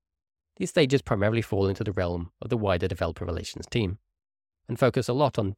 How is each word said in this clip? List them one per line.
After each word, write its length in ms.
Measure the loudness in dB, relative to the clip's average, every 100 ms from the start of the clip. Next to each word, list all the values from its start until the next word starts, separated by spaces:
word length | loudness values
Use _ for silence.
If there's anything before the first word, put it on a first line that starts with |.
| _ _ _ _ _ -8
These 140 | -2
stages 320 | 2 4 2
primarily 400 | 2 0 2 2
fall 260 | 0 0 0
into 160 | 0
the 80 | -4
realm 380 | -2 -2 -4 -8 -12
of 80 | -4
the 80 | 0
wider 320 | 2 2 0
developer 380 | 0 -4 -4 -6
relations 400 | -6 -8 -12 -4
team 320 | -2 -2 -4 _ _ _ _ _ _ -10
and 120 | 2
focus 280 | 2 2 0
a 60 |
lot 260 | 2 2 0
on 140 | -2